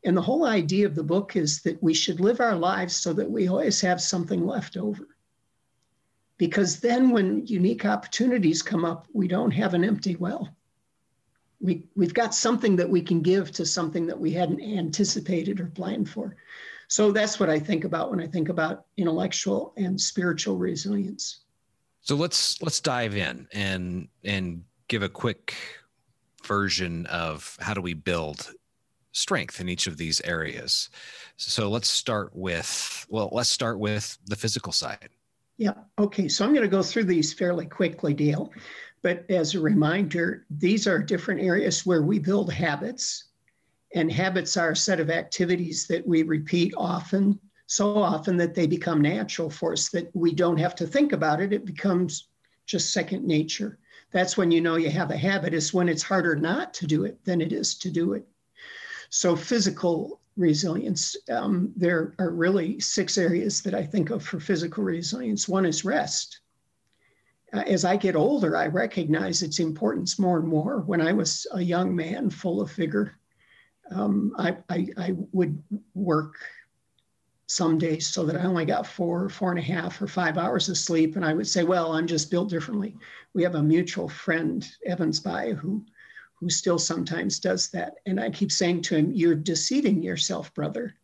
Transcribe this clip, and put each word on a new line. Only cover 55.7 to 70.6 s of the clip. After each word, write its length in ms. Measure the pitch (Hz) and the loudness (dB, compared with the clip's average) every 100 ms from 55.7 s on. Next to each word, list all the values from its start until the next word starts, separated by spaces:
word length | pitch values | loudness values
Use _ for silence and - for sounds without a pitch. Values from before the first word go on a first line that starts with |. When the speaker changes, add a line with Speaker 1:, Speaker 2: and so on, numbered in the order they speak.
Speaker 1:
when 160 | 185 175 | 2 2
it's 140 | 160 | 2
harder 320 | - 190 170 | 0 2 2
not 400 | 151 160 240 359 | 2 0 0 -4
to 140 | - 156 | -6 -2
do 160 | 156 | 0
it 200 | 202 - | 0 -4
than 160 | - 175 | -2 0
it 120 | 165 | 0
is 240 | - - - | -2 -4 -4
to 140 | 185 | -4
do 240 | 160 175 | -2 -2
it. 120 | 208 - _ _ _ - - - - - | -2 -8 _ _ _ -20 -18 -16 -16 -6
So 260 | - 180 165 | 0 2 0
physical 840 | - 233 190 - 175 160 247 - _ - | 2 2 2 0 0 0 -2 -10 _ 2
resilience, 800 | 175 147 185 175 240 185 - - - | 4 4 2 -2 -2 -2 -4 -6 -4
um, 420 | - 208 185 180 - | -2 0 0 0 2
there 400 | 175 170 160 - | 2 2 0 -2
are 120 | 180 | -2
really 500 | 170 170 196 165 240 | 2 2 2 0 -4
six 360 | - - 160 - | -4 -2 0 2
areas 460 | 170 175 208 - | 2 2 0 -2
that 120 | 196 | -2
I 100 | - | -4
think 260 | 151 208 156 | -2 0 0
of 140 | 226 | -2
for 160 | - 175 | -6 -8
physical 420 | 147 180 165 185 | -2 -2 -2 -2
resilience. 640 | 190 170 170 240 247 202 - | -2 -2 -4 -4 -4 -2 0
One 160 | 190 | 2
is 200 | 180 151 | 2 0
rest. 560 | 190 - 147 - - - _ _ _ _ _ _ _ _ _ _ _ | 0 -2 -2 -4 -6 -14 _ _ _ _ _ _ _ _ _ _ _
Uh, 80 | 202 | -4
as 240 | - 185 | 0 2
I 120 | 180 202 | 4 2
get 200 | 196 165 | 2 4
older, 400 | 190 285 180 160 | 4 4 2 2
I 100 | 156 | 0
recognize 760 | 175 226 - 156 156 190 175 | 0 -2 -2 0 0 0 -2
its 180 | 160 - | -4 -2
importance 580 | 160 156 208 - 180 - | -2 0 -2 -2 -4 0
more 200 | 185 170 | 2 2
and 100 | 160 | 2
more. 320 | 156 | 0